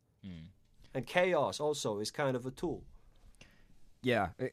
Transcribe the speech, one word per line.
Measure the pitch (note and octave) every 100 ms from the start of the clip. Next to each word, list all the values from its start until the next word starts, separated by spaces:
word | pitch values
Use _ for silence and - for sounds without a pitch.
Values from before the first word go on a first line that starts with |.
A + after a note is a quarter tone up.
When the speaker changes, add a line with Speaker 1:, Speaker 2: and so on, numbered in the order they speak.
| _ _
Speaker 1:
Mm. | F#2+ E2+ E2 - _ - -
Speaker 2:
And | C3+ A#2
chaos | F3+ F#3 E3 A2+ F#2
also | D3+ D3 B2 G#2
is | G#2+
kind | - C#3 B2+
of |
a | B2+
tool. | - F3 G#2 - - - - - - - - - - - -
Speaker 1:
Yeah, | B2 A#2 F#2+ -
it, | B2+